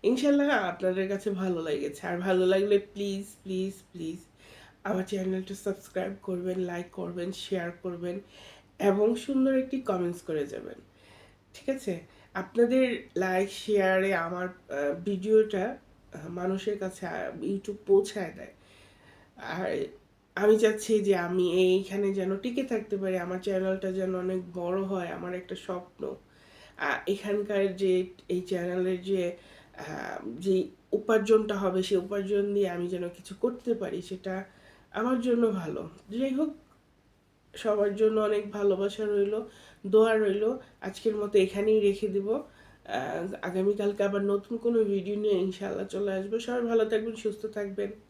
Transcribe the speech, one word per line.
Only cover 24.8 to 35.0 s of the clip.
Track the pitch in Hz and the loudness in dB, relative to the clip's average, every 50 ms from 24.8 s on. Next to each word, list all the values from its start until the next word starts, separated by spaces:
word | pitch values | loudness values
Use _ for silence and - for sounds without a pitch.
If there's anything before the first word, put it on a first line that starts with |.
হয়, | 196 190 196 185 175 165 | -2 -2 -2 -4 -4 -4
আমার | 160 165 170 180 180 | -6 -8 -6 -8 -8
একটা | 185 180 - 190 | -8 -8 -10 -12
স্বপ্ন। | 185 - - 180 175 - - _ - 147 135 131 - - _ _ - - - - - - - - | -10 -8 -8 -8 -8 -8 -14 _ -8 -8 -8 -8 -12 -16 _ _ -20 -20 -20 -20 -20 -20 -20 -8
আহ, | - 143 143 131 - - | -4 -2 -2 -2 -2 -2
এখানকার | - 202 196 - 208 202 208 202 208 208 196 196 196 185 | -4 -4 -4 -2 -2 -2 -2 -2 0 0 2 2 0 0
যে, | 185 196 185 185 180 185 185 - - - - | 0 2 2 2 2 0 -2 -8 -20 -6 -4
এই | 180 180 | -4 -4
চ্যানেলের | 180 - 190 175 175 180 180 185 180 185 185 180 | -2 -2 -4 -2 -2 -2 -2 0 0 0 -2 -2
যে, | 180 190 196 185 175 175 175 - - - - - - _ - - | 0 0 0 0 0 -2 -4 -8 -16 -20 -20 -20 -20 _ -16 -14
আহ, | 147 151 110 69 - - - - - 110 120 147 | -12 -10 -8 -8 -8 -8 -8 -8 -8 -10 -10 -4
যে | 180 196 185 185 - - - _ _ _ | 0 2 2 2 2 -2 -8 _ _ _
উপার্জনটা | - 214 - - 220 214 202 214 220 220 214 208 208 | -4 -2 2 4 4 4 6 6 6 6 6 2 -2
হবে, | 196 196 185 180 185 | 0 0 2 2 2
সেই | 185 - 202 180 | 2 2 0 0
উপার্জন | 180 196 202 202 196 190 208 202 202 202 202 | 0 0 -4 -4 -2 2 2 2 2 2 2
দিয়ে | 202 196 180 | 2 2 2
আমি | 175 175 175 175 | 0 -2 -2 -2
যেন | 185 175 175 175 | -2 -4 -4 -6
কিছু | 175 - - - 190 - | -8 -12 -16 -16 -4 -2
করতে | - 247 240 247 - 247 226 | -2 -2 -2 -2 -2 -2 -2
পারি, | 220 196 - - 180 | 0 -2 -4 -4 -6
সেটা | 180 - 190 185 - 190 185 190 196 - - - - - - - _ _ | -8 -8 -12 -10 -8 -6 -6 -6 -8 -12 -18 -20 -20 -20 -20 -20 _ _
আমার | - 208 | -4 -2